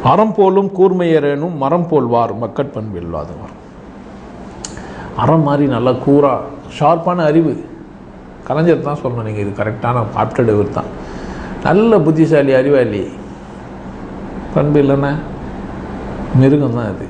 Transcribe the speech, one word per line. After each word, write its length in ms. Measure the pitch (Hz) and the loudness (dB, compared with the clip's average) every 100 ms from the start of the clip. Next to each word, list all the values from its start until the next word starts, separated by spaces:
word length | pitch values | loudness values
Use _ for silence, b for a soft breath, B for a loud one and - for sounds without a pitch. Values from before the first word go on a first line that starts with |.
"அறம் 300 | 127 160 220 | 2 4 2
போலும் 380 | 202 190 190 196 190 | 4 4 4 0 4
கூர்மையரேனும் 760 | 190 185 175 165 143 143 160 160 | 4 4 2 4 2 0 -4 -2
மரம் 320 | 135 170 170 | 0 0 2
போல்வார் 480 | 151 120 117 113 104 | 2 4 2 2 -2
மக்கட்பண்பு 600 | 113 - 170 - 107 92 | -6 -4 -4 -4 -8 -8
இல்லாதவர்." 560 | 85 82 76 82 104 - - - - - - - - - - - B B B B B - | -8 -8 -8 -12 -16 -18 -20 -20 -20 -20 -18 -18 -18 -16 -16 -14 B B B B B -2
அறம் 260 | 127 160 | 2 4
மாதிரி 260 | 143 143 143 | 4 2 2
நல்லா 220 | 120 123 | 2 0
கூரா 420 | 123 - 143 143 120 - - - - | 0 4 4 6 2 -4 -14 -16 0
ஷார்ப்பான 360 | 147 170 170 175 | 2 2 0 0
அறிவு. 480 | 156 156 160 123 - - - - - - - - | 2 2 2 -2 -8 -16 -18 -20 -20 -20 -20 -20
கலைஞர் 380 | - 139 165 156 | -6 0 2 2
தான் 160 | 139 147 | 0 -4
சொல்லணும், 200 | 135 120 | -4 -4
நீங்க 160 | 110 107 | -6 -4
இது 240 | 104 101 | -4 -2
கரெக்டான 400 | 104 107 120 123 107 - | -4 -2 -2 0 -2 -2
ஆப்டட் 300 | 117 - 120 | -2 2 2
இவர் 240 | 104 92 | 4 2
தான். 160 | - - - B B B B B B | -2 -6 -10 B B B B B B
நல்ல 360 | - 175 226 214 | 2 4 6 4
புத்திசாலி, 540 | 156 156 156 151 139 | 4 4 4 4 4
அறிவாளி, 500 | 131 135 139 117 101 82 - - - - - - - - - - - - - - | 4 4 4 2 0 -6 -10 -14 -16 -16 -16 -16 -14 -14 -12 -12 -12 -12 -12 -4
பண்பு 280 | - 147 147 | 0 2 4
இல்லைன்னா 300 | 139 135 139 151 160 - - - - - - - - - - - | 4 2 0 -4 -6 -10 -12 -12 -12 -12 -10 -10 -10 -10 0 4
மிருகம் 400 | 135 147 131 117 | 6 6 2 -2
தான் 100 | 110 | -4
அது. 200 | 95 - | -6 -10